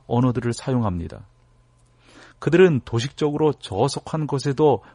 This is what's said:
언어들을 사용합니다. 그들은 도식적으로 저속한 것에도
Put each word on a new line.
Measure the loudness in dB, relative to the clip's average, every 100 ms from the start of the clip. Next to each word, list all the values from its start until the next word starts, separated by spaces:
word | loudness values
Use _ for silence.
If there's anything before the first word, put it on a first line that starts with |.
| -2
언어들을 | 0 2 0 -4
사용합니다. | -4 -2 -2 -2 -4 -8 -12 -20 _ _ _ _ _ _ _ _ -20 -20 -6
그들은 | 0 6 6 4
도식적으로 | -2 -4 -4 -4 -4 0 0
저속한 | -2 -6 -2 -2 -2 -6 -6 -4
것에도 | -4 -4 2 2 2 -4